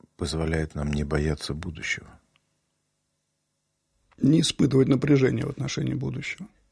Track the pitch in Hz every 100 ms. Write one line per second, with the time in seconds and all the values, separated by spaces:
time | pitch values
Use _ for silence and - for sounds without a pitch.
0 | _ - 82 80 80 80 78 76 73 73
1 | 71 76 78 73 - 73 90 78 - -
2 | - - _ _ _ _ _ _ _ _
3 | _ _ _ _ _ _ _ _ _ _
4 | _ - 135 160 160 - 139 131 127 131
5 | 143 143 127 117 131 131 131 - 127 127
6 | 135 131 - - 196 _ _